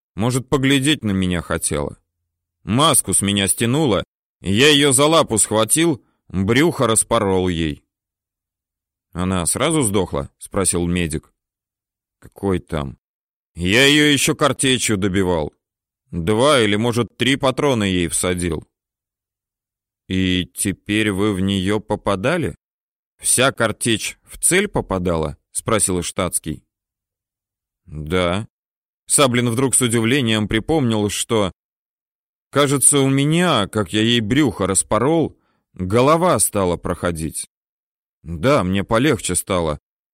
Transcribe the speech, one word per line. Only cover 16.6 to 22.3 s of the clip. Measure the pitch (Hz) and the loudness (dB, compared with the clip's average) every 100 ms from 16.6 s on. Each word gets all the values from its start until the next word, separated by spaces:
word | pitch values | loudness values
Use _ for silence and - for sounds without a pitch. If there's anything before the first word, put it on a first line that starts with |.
или, | 107 104 | 2 0
может, | 120 113 104 - | 0 -2 -4 -2
три | 120 139 | -2 0
патрона | 131 131 143 120 | -2 0 0 0
ей | 98 90 82 | 0 0 -2
всадил». | - 92 90 87 78 - _ _ _ _ _ _ _ _ _ _ _ _ _ - | -2 -2 -2 -4 -6 -10 _ _ _ _ _ _ _ _ _ _ _ _ _ -6
«И | 95 92 90 87 | -2 0 0 -4
теперь | - 104 92 - 107 107 | -4 -6 -6 -4 -2 0
вы | 95 107 | 0 0
в | 92 | 0
неё | 95 98 92 104 | 0 0 -2 -2
попадали? | - 104 - 98 117 | -4 -6 -2 -2 -2